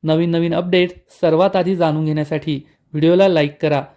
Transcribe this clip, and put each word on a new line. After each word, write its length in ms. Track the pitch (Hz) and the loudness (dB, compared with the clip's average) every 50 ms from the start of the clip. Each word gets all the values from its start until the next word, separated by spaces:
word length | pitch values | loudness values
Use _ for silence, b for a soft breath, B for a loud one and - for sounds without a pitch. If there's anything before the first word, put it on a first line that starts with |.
नवीन 280 | - 156 156 160 170 170 | -2 0 0 0 0 0
नवीन 240 | 165 165 170 170 165 | 0 0 0 0 -2
अपडेट 360 | 170 175 180 180 180 180 180 180 - _ _ - - | -2 -2 0 0 0 0 0 -4 -14 _ _ -10 -2
सर्वात 360 | - 165 160 160 185 196 190 | 0 2 2 2 2 2 2
आधी 200 | 190 175 175 196 | 0 -2 -2 0
जाणून 280 | 170 170 160 151 156 160 | 0 0 0 0 0 -2
घेण्यासाठी 500 | 156 151 151 151 147 160 151 147 160 151 135 b b b b b _ | -2 -2 -2 -4 -4 -6 -6 -4 -4 -6 -6 b b b b b _
व्हिडिओला 360 | - 151 151 165 175 180 196 196 | -6 0 2 2 4 4 4 4
लाईक 340 | 180 160 147 147 143 _ | 4 2 0 -2 -4 _
करा 200 | - 151 147 139 139 - _ | -2 -2 0 -2 -4 -8 _